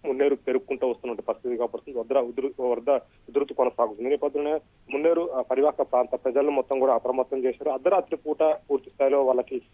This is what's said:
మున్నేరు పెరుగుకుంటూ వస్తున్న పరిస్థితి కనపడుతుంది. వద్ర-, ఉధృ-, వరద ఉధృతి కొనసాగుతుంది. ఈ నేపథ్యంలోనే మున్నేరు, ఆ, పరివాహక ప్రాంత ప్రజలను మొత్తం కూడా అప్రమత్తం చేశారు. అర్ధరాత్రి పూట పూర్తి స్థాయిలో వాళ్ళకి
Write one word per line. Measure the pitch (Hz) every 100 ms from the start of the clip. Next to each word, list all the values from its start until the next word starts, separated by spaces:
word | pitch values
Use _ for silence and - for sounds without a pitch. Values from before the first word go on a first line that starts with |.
మున్నేరు | 147 131 143
పెరుగుకుంటూ | 135 - 127 - 135 127
వస్తున్న | 113 123 113 -
పరిస్థితి | 110 123 120
కనపడుతుంది. | 120 110 - 123
వద్ర-, | 113 135
ఉధృ-, | 120 120 135 -
వరద | 123 117 123 135 - _ -
ఉధృతి | 127 139
కొనసాగుతుంది. | 139 123 - 117 104 127
ఈ |
నేపథ్యంలోనే | 143 147 143 147 156 _ _ -
మున్నేరు, | 139 160 170 170
ఆ, | 131
పరివాహక | - 131 147 -
ప్రాంత | 135 127 123
ప్రజలను | - 131 127 147
మొత్తం | 139 - 135
కూడా | 135
అప్రమత్తం | 117 123 127 127 135
చేశారు. | 127 117 143
అర్ధరాత్రి | 131 165 190 180 160
పూట | 151 151
పూర్తి | 156 151 - 139 -
స్థాయిలో | - 135 143
వాళ్ళకి | 131 127 120 127 _